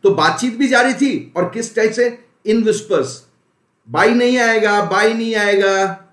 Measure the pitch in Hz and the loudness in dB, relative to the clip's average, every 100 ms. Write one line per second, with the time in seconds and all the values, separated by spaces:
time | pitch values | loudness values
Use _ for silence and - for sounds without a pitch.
0 | 196 175 156 - 247 226 269 247 247 262 | 2 2 0 0 -4 -2 0 2 2 0
1 | 277 185 - - 175 226 226 - 220 220 | 0 -2 -6 -4 -4 -4 -6 -2 -2 0
2 | 240 233 _ _ 208 226 214 214 - 175 | -2 -2 _ _ -2 0 2 0 -2 -4
3 | 120 - _ _ _ _ _ _ _ 131 | -4 -10 _ _ _ _ _ _ _ 0
4 | 202 240 247 247 233 226 214 208 202 190 | 2 2 2 2 2 2 2 0 0 0
5 | 214 226 226 220 208 202 196 190 190 170 | 0 0 -4 -2 0 2 2 0 -2 -6
6 | - | -16